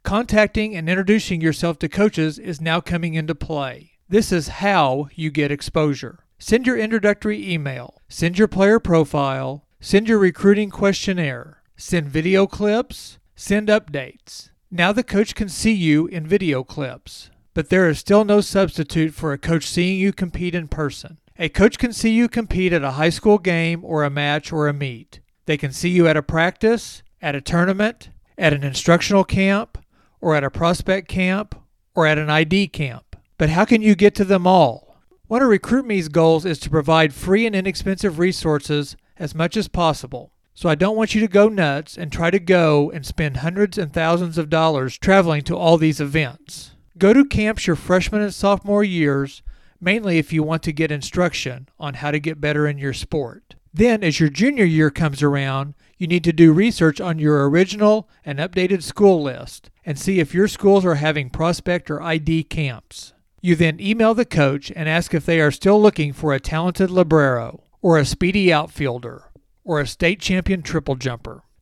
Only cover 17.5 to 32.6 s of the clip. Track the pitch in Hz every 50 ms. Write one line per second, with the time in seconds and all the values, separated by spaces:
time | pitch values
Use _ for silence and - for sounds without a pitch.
17.5 | _ 165 156 - 180 185 185 165 151 - - - 196 208 220 202 208 208 202 -
18.5 | - 202 196 165 - - 156 - - 165 160 160 147 - 165 156 143 139 - 160
19.5 | 165 165 - - - 175 175 180 190 190 185 202 190 - 190 175 - - 180 180
20.5 | 165 180 165 147 - 160 156 143 143 - - - 160 - _ _ _ - 175 160
21.5 | - - 196 233 - - - 240 220 - - 226 220 226 240 226 - 233 226 -
22.5 | - 180 185 180 175 165 139 139 131 143 156 170 160 - - 214 208 208 170 185
23.5 | 175 165 165 165 170 165 180 - 165 151 147 143 139 147 147 143 147 156 - -
24.5 | 170 156 151 147 143 143 143 135 120 110 - _ - - _ _ _ _ _ -
25.5 | 156 147 - 139 131 - - 175 180 180 170 160 156 156 147 - - 160 165 180
26.5 | - _ - 220 233 226 - - - - - - _ _ - 156 139 139 131 -
27.5 | 165 170 175 185 190 196 208 220 240 _ - - - - _ _ _ - 185 160
28.5 | 147 139 139 143 135 - - - 170 170 - - 202 196 185 - - 196 190 190
29.5 | 196 202 233 - - - - _ _ _ _ _ _ _ - 175 156 151 139 139
30.5 | - - 165 170 180 - - - 190 196 180 - - 185 185 185 190 196 214 -
31.5 | - - - _ _ _ _ _ _ - 165 156 156 151 151 151 151 156 165 156
32.5 | 180 196